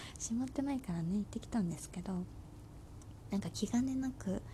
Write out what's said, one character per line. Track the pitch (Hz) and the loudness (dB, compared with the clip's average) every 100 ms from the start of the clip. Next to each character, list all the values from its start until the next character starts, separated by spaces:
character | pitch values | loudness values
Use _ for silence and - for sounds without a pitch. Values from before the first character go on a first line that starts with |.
| - - | -8 -8
閉 | - 233 | 0 2
ま | |
っ | 262 | 2
て | - | 2
な | 277 | 2
い | 269 | 0
か | 262 | 0
ら | 170 | 0
ね、 | 165 208 | 2 2
行 | |
っ | |
て | 202 - | 2 -4
き | - | 0
た | 233 | 2
ん | 175 | 2
で | 151 | 0
す | - | -4
け | 180 | -4
ど、 | 185 185 180 - - - - - - - - - - | -2 -2 -2 -8 -12 -14 -14 -12 -12 -12 -12 -12 -2
な | 202 | 0
ん | |
か | 175 | 0
気 | - 208 | 0 4
兼 | 240 | 6
ね | 262 262 | 6 4
な | 262 | 2
く、 | - 190 190 - | 0 0 0 -2